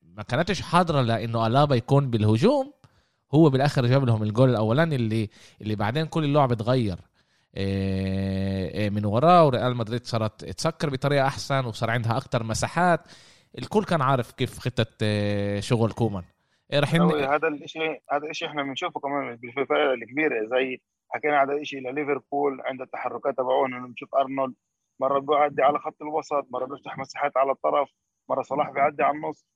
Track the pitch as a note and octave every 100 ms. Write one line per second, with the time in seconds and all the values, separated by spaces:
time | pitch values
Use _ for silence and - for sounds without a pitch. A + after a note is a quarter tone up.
0 | _ - - B2+ F3 G3 - E3+ F3 D3
1 | A#2 A2+ A#2 A2+ A2+ B2+ D3 B2 - C#3
2 | C#3 A#2 G#2+ A2 F#3 C#4+ C4+ _ _ _
3 | _ _ _ C#3+ D#3+ C3 C#3+ C#3+ A#2+ C3
4 | B2+ A2 G#2+ G#2+ C3 A2+ A2 B2+ E3 C#3
5 | A2+ A2+ G#2 - - _ G#2 G#2 G#2 C#3
6 | D#3+ E3 D3 D3 C3+ A#2 A2 C3 G#2+ E2+
7 | - _ _ _ _ - G2 G2 G2 F#2+
8 | F#2+ F#2+ G2 F#2+ G2 F#2+ F#2 F#2+ G#2 G#2
9 | G#2 A2 D#3+ F3 D#3 A#2+ B2 B2 G#2+ A#2+
10 | - A2+ G#2+ - - - D#3+ - D#3 C3
11 | C#3 C#3+ C3+ - - C3+ B2+ G#2+ A2+ A#2+
12 | A2 A#2 - B2 A2 A2 A2 - F3+ E3
13 | - - - _ _ - - G#3+ F3 E3+
14 | C3 C3+ D3+ - B2+ - A#2+ - A2 _
15 | G#2+ G#2 G#2 G#2 G2+ G2+ - A#2+ A2+ -
16 | A#2 G2 F2 _ _ _ _ C#3+ C#3+ E3
17 | F3 D3+ C#3 D3+ D#3+ D3 D#3 D#3+ D#3+ C3+
18 | - C#3+ D3+ D#3 E3 D3 C#3 B2+ F3 -
19 | C#3 C#3+ C3 A#2+ A#2+ C3 C3 D3 D3 B2
20 | A2 C3 D#3 A#2 G#2+ B2+ C3 B2+ _ _
21 | _ A#2+ D3+ D3 C#3 C#3+ D3 C3+ B2+ C#3
22 | C#3+ C#3 _ C#3+ C#3+ C3 B2+ C3 C3 B2
23 | B2 A#2 C#3+ C3+ B2+ C3+ C3+ B2 B2 A#2
24 | - C3 C3+ C3+ C3+ - _ _ _ _
25 | C3 C#3 C#3 D3 D3 C#3+ C#3 D3 D#3 _
26 | D3+ D#3 C#3+ C#3+ C3 B2 B2+ C#3 C3+ A#2+
27 | C3+ - C#3+ C3 C3+ C3 D3+ D3 C3+ _
28 | _ _ - C3 B2 C#3 C#3+ C3+ C#3+ D3
29 | C#3 D3 D#3 D#3 _